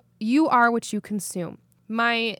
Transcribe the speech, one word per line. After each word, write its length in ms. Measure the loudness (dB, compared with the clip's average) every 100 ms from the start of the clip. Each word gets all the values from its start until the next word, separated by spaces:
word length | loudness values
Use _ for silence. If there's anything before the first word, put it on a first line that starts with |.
| _ -8
you 280 | 0 2 4
are 220 | 4 4
what 240 | 2 -2
you 80 | -8
consume. 560 | -6 -6 -6 -6 -8 -8 _ _ -10
My 480 | -2 0 0 -2 -4